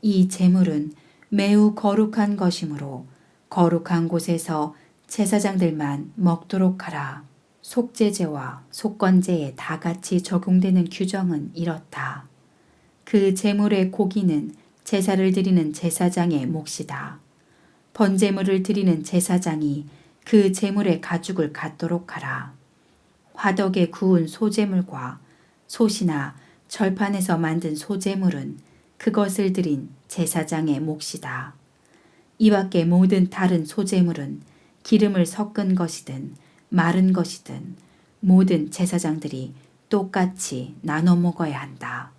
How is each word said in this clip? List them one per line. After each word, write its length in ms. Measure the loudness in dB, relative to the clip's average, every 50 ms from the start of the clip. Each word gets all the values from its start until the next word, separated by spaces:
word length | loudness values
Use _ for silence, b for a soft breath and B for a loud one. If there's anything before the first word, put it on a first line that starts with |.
| 2
이 260 | 2 4 4 4 2
제물은 640 | 2 2 4 4 6 6 4 4 2 -2 -4 -4 B B B B B B B B
매우 460 | 0 0 4 4 6 6 6 6 4
거룩한 640 | 2 0 2 4 4 2 2 2 0 0 0 0
것이므로 680 | 2 0 0 0 0 -6 -6 -6 -8 -8 -10 -10 -12 -14 b b b b b b b b _
거룩한 580 | 2 4 4 4 4 0 -2 0 0 0 0 0
곳에서 680 | -2 -2 -2 -2 -2 -2 -2 -4 -2 -2 -2 -4 -6 b b b b b b _
제사장들만 1040 | -2 -2 0 2 2 2 2 0 0 2 0 2 0 0 -4 -4 -4 -6 -8 -12 -6
먹도록 720 | 0 2 2 2 0 -4 -6 -2 2 2 2 2 0 -8
하라. 380 | -12 -10 -10 -10 -10 -10 -14 -18 -20 _ _ _ _ _ _ _
속죄제와 1000 | -6 -4 -4 -4 -4 0 0 0 0 2 0 -4 -4 -4 -6 -8 -10 -12 -14 -18 _
속건제에 840 | -16 -6 -6 -6 -2 0 2 6 6 6 4 4 0 0 -2 -4 -8
다 240 | -10 -10 -8 -8 -6
같이 420 | -4 -6 -6 -6 -6 -2 -2 -2 -2
적용되는 640 | 0 -2 -2 0 4 4 4 4 4 4 4 2 2
규정은 600 | -2 -4 -4 -4 -2 -2 -2 -2 -2 -4 -6 -8 -8
이렇다. 760 | -6 -6 -6 -6 -6 -10 _ -10 -8 -8 -8 -8 -12 -16 -20 _ b b b b b b b b b b b b b b
그 300 | 0 0 2 2 2 0
제물의 560 | 0 0 0 0 2 2 2 2 2 0 0
고기는 640 | 0 -2 -2 -2 0 0 0 0 0 0 -2 -6 B B B B B B B
제사를 480 | -4 -2 -2 0 0 0 2 2 2 2
드리는 400 | 2 2 2 2 2 2 0 -4
제사장의 760 | -4 -4 -4 -2 0 0 0 0 0 0 0 0 0 -2
몫이다. 720 | -2 -4 -6 -6 -8 -10 -10 -10 -10 -10 -10 -10 -12 -14 -18 _ _ _ b b b b b b b b b b b b
번제물을 720 | 0 0 2 4 2 2 2 2 0 0 0 0 0 0
드리는 400 | 0 -2 0 2 2 2 0 -2
제사장이 840 | -2 0 0 0 2 0 0 0 -2 -4 -2 -2 -2 -2 -4 -8 B B B B B B B B
그 280 | 2 4 4 4 4 2
제물의 480 | 0 -2 -2 -2 0 0 0 0 0
가죽을 520 | -2 -4 -6 -6 -4 -6 -4 -2 -2 -4 -4
갖도록 640 | -8 -10 -10 -8 -8 -6 -4 -4 -4 -6 -8 -14
하라. 380 | -12 -8 -8 -8 -8 -10 -12 -18 -20 _ _ b b b b b b b b b b _ _ _
화덕에 560 | -2 0 0 2 2 0 0 2 2 0 0
구운 380 | 0 -2 2 4 4 4 4 0
소제물과 880 | -4 -2 -2 -2 0 0 -2 0 0 -2 -2 -2 -8 -12 -10 -12 -12 -14 b b b b b b b b b
솥이나 680 | _ -2 0 0 0 0 0 -2 -2 -2 -2 -4 -6 -10 b b b b b b b
철판에서 680 | -6 -2 -2 -2 0 -2 -2 -2 -2 -2 0 0 0
만든 380 | 0 0 0 -2 -2 -2 -4 -6
소제물은 840 | -6 -6 -6 -6 -4 -2 -2 -2 0 0 0 0 -2 -8 -10 -12 b b b b b b b b b
그것을 540 | -4 -2 0 0 0 0 0 -2 0 0 0
드린 380 | 0 0 0 -2 -4 -4 -10 -16 -20 _ _
제사장의 720 | -4 -4 -2 -2 0 -2 -2 -2 -2 -2 0 0 0 -2
몫이다. 720 | -2 -6 -6 -6 -8 -10 -10 -10 -10 -10 -10 -10 -10 -12 -16 _ _ _ _ b b b b b b b b b b b b b
이 120 | 4 6
밖의 360 | 6 4 2 0 0 2 2
모든 440 | 4 6 6 6 6 6 4 2 2
다른 340 | 0 0 0 2 2 2 -2
소제물은 800 | -2 -4 -4 -4 0 2 2 2 2 2 -4 -8 -10 -10 -12 b b b b b b b b b
기름을 440 | 2 4 4 4 4 4 2 0
섞은 480 | 0 0 -6 -6 -6 -4 -4 0 0 2
것이든 600 | 0 0 -2 -4 -10 -12 -12 -12 -10 -10 -12 -14 b b b b b b b
마른 440 | 0 2 2 4 4 4 4 4 4
것이든 640 | 2 0 -2 -6 -14 _ -14 -14 -14 -12 -14 -16 b b b b b b b b b
모든 500 | 4 6 6 8 6 6 4 0 0 -2
제사장들이 840 | -4 -4 -2 -2 0 -2 -2 -2 -4 -4 -6 -10 -10 -8 -10 -12 B B B B B B _ _
똑같이 840 | -2 -2 -2 0 0 0 0 0 -2 -6 -10 -8 -8 -8 -10 -10 -14 -10 -6
나눠 340 | -4 -2 2 4 4 4
먹어야 440 | 4 4 0 0 -2 -4 -4 -4 -8
한다. 500 | -10 -12 -14 -12 -12 -10 -10 -10 -12 -14 _